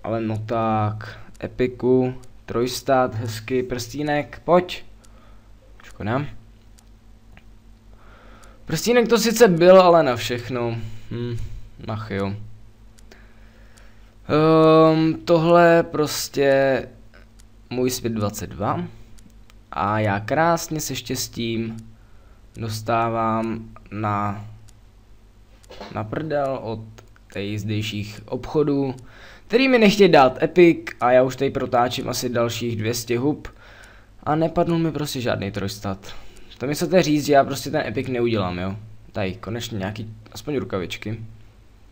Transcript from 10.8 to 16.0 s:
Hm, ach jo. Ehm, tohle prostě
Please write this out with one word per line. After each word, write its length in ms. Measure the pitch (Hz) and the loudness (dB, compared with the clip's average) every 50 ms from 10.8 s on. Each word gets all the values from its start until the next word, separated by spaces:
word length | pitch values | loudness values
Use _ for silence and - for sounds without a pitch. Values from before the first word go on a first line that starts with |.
| 113 113 - - - - | -8 -10 -10 -12 -12 -10
Hm, 260 | 113 120 120 120 117 113 - - - - - - - - - | -8 -8 -6 -6 -6 -6 -6 -8 -8 -12 -14 -16 -18 -14 -10
ach 240 | - 110 107 107 107 | -8 -8 -8 -8 -6
jo. 220 | 98 98 98 98 101 107 - - - - - - - _ - - - - - - - - - - - - - - - - - - - - - - - - - - - - - - | -6 -4 -4 -4 -6 -8 -10 -14 -16 -18 -20 -20 -20 _ -20 -20 -20 -20 -20 -20 -20 -20 -20 -20 -20 -20 -20 -20 -20 -20 -20 -20 -20 -20 -20 -20 -20 -20 -20 -20 -20 -20 -6 -2
Ehm, 840 | 143 151 156 160 160 160 160 160 160 160 160 160 160 160 160 160 156 160 - | 0 2 4 6 6 6 6 8 8 8 6 6 6 4 2 2 0 -2 2
tohle 580 | - 175 160 160 170 170 175 175 170 170 170 165 | 2 2 4 6 6 6 8 8 8 6 4 2
prostě 1040 | 165 - 147 | 0 -2 -4